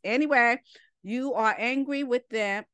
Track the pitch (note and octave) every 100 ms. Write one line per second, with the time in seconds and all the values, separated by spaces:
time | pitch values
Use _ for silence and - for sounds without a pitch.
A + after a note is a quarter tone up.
0 | F#3+ B3 D4+ C4+ A#3+ B3 - - _ _
1 | F#3 A#3+ C4+ B3 A3 - A#3 C4+ C#4 C#4
2 | C#4 B3 - A3 G#3 G3+ -